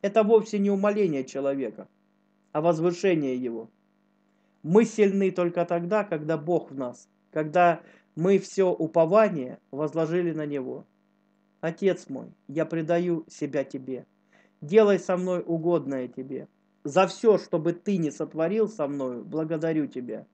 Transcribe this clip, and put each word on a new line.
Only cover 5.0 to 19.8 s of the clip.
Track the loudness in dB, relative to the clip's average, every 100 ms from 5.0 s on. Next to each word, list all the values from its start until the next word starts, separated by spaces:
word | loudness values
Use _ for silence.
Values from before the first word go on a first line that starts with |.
| 2 4 0
только | 0 -2 0 -2
тогда, | -2 0 -2
когда | -2 -4 -4 -4
Бог | 0 -2 -2
в |
нас, | -8 -8 -10 -20 _ _
когда | -6 -2 4 4 2 -6 _ _
мы | -4 2 2
все | 0 0 0
упование | 2 0 2 4 4 4 0 -8 -12 _
возложили | -6 -4 -2 -2 0 -2
на | -4 -6
Него. | -6 -8 -10 -14 _ _ _ _ _ _ _
Отец | -8 -2 0 0 -6
мой, | -12 -12 -20 _
я | -4
предаю | -2 -2 0 0 2 -2 -4
себя | -8 -4 -4
Тебе. | -4 -8 -10 -12 -12 _ _ _ _ _
Делай | 2 6 6 4
со | 2 -2
мной | 0 -4 -2
угодное | -2 0 0 -2 -6 -8
Тебе. | -10 -12 -12 -12 _ _ _
За | -2 2 2
все, | 4 4 4
что | 4 -2
бы | -2
Ты | -4 -2 0
ни | -2
сотворил | -4 -8 -2 -2 0 -2
со | -2 -4
мною, | -4 -6 -6
благодарю | -8 -6 -4 -4 -2 -2